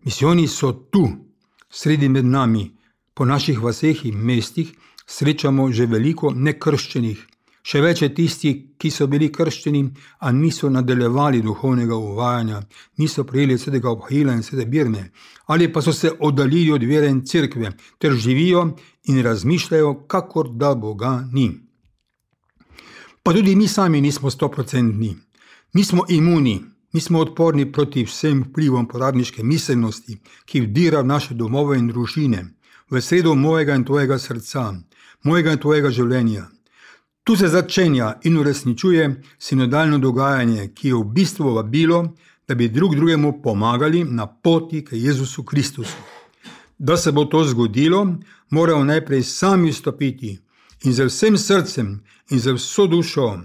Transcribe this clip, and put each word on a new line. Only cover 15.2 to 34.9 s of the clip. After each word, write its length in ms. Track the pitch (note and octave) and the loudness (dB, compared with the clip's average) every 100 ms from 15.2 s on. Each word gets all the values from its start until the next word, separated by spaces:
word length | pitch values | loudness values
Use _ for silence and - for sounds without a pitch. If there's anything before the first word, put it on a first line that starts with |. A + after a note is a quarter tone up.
| - - - | -20 -20 -2
ali 220 | D#3+ E3 | 0 2
pa 100 | E3 | 0
so 120 | D3+ | -2
se 180 | C#3 D#3+ D#3+ | 0 -2 0
oddaljili 540 | D3+ C#3 C3 D#3+ D#3+ D3 | 0 2 2 2 2 2
od 80 | |
vere 240 | A#2 D3+ D3 | 2 2 2
in 140 | C3+ | 0
cerkve, 480 | B2+ E3+ C#3+ B2 G#2+ G2 - _ | 0 -2 -2 -4 -8 -10 -20 _
ter 180 | D#3+ B2+ | 0 0
živijo 460 | A2 C3 E3+ F3 E3 - - _ - | 0 2 2 2 0 -4 -18 _ -2
in 140 | C3 | 0
razmišljajo, 680 | A#2 A2 G2 F3 - D#3+ D3+ C#3+ - | 2 0 0 0 0 2 2 -2 -4
kakor 380 | F#3+ F3+ D#3+ C#3 | -4 -4 -4 -4
da 220 | A#2 C#3+ B2+ | -2 0 0
Boga 460 | G#2+ G#2 A#2+ B2+ C3 | -4 -6 -4 -4 -4
ni. 160 | C3 A#2+ D#2+ _ _ _ _ _ _ _ _ _ _ _ - - - - _ | -2 -2 -2 _ _ _ _ _ _ _ _ _ _ _ -20 -20 -20 -20 _
Pa 80 | - | 0
tudi 240 | F3 G3 G3 | 2 4 4
mi 120 | G#3 | 2
sami 340 | - F#3 D3+ | 2 2 2
nismo 280 | C#3+ C#3+ C3+ | 2 0 -4
stoprocentni. 840 | C3 D3 C#3+ B2 C3+ A#2 G#2 A2 F2 _ _ _ - _ | -2 -4 -4 -4 0 0 0 -4 -6 _ _ _ -20 _
Nismo 300 | F3 G3+ F3 - | 0 2 2 2
imuni, 500 | E3 E3 E3+ C3 G2+ - _ _ | 2 4 4 2 0 -6 _ _
nismo 260 | E3 - E3 | -6 0 0
odporni 520 | D#3+ D#3+ E3 D3 C#3 | 0 2 2 2 0
proti 320 | C#3+ D3 C#3 | 0 -2 -2
vsem 400 | A2+ - D#3 C#3 B2+ | -4 -2 0 0 0
vplivom 380 | - D#3 B2+ A#2 | 0 2 2 -2
poradniške 560 | B2 C3 C3 B2 - | -2 -2 0 -2 -4
miselnosti, 760 | A2 D#3 - B2+ A2+ G#2 - G#2 _ - _ | -2 -2 0 0 0 -4 -14 -20 _ -20 _
ki 160 | D3 A2+ | -4 -2
vdira 360 | G#2+ E3+ D3+ | 2 2 2
v 60 | B2+ | 2
naše 260 | C#3+ C#3+ | 0 -2
domove 460 | A#2+ A2+ C3+ D3 C3+ | -6 -2 0 0 0
in 80 | A#2+ | 0
družine, 560 | A#2 A#2 - D3 G#2 F2+ _ _ _ _ | -2 -6 -2 0 -2 -4 _ _ _ _
v 100 | C3 | -6
sredo 340 | A#2+ F3 E3 C#3+ | 0 2 4 2
mojega 400 | D3 D#3+ D3+ C#3 | 2 2 2 0
in 100 | A#2+ | 0
tvojega 320 | C#3+ C3+ C3 | 0 0 -2
srca, 540 | - A#2+ - C#3+ A2+ F#2+ - | -4 -10 -8 -8 -6 -10 -16